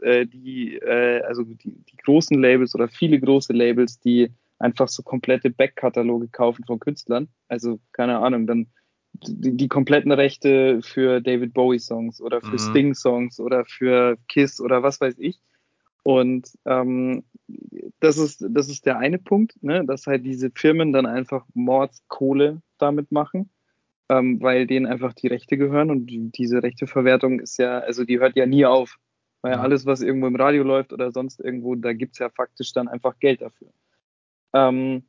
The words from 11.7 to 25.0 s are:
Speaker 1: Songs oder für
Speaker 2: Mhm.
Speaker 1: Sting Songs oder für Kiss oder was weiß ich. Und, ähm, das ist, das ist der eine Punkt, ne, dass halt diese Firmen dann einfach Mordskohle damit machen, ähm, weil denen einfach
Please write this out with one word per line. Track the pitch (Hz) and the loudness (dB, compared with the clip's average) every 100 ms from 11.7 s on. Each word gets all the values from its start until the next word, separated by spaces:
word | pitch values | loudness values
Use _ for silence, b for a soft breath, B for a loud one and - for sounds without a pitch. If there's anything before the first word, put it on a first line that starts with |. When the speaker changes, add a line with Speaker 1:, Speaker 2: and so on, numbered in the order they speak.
| 120 | 0
Speaker 1:
Songs | - 117 117 - | -4 -8 -8 -10
oder | 117 120 | -6 -6
für | 107 | -4
Speaker 2:
Mhm. | 117 | -6
Speaker 1:
Sting | 107 135 143 131 | 0 2 2 0
Songs | 127 120 123 - | 0 0 -4 -8
oder | 123 127 120 | -2 -2 -2
für | - 127 123 123 117 - | -4 2 2 2 0 -2
Kiss | 147 139 - | 0 0 -2
oder | 123 127 | 0 2
was | 139 - | 0 0
weiß | 131 - | -4 -4
ich. | 151 - _ _ _ _ _ _ | -8 -8 _ _ _ _ _ _
Und, | 139 131 123 127 - _ - | 2 4 2 -2 -6 _ -2
ähm, | 127 127 127 127 127 - - - - - 50 - - | -2 0 -2 -4 -6 -10 -20 -20 -20 -18 -18 -18 0
das | 156 151 | 2 2
ist, | 147 - 98 | -2 -4 -4
das | 135 139 | -2 -2
ist | 139 139 | -4 -4
der | 120 | -2
eine | 139 185 | -2 -2
Punkt, | - 202 220 _ | 0 0 0 _
ne, | 143 175 135 | -4 -2 -2
dass | 135 143 | -6 -4
halt | 131 127 | -4 -4
diese | 127 131 | -6 -6
Firmen | - 156 160 156 | 0 2 2 2
dann | 135 120 | 2 0
einfach | 123 127 131 - | -2 -6 -8 -6
Mordskohle | 120 123 135 139 - - - 135 139 147 160 - - | -4 0 0 0 -6 -16 -4 0 2 2 0 -14 -2
damit | 143 147 147 | -2 -2 -2
machen, | 147 147 185 202 _ _ _ _ _ - | -4 -4 -6 -8 _ _ _ _ _ -2
ähm, | 131 127 113 | 0 2 0
weil | 127 127 123 | 2 2 2
denen | 131 120 | 0 -2
einfach | 123 | -4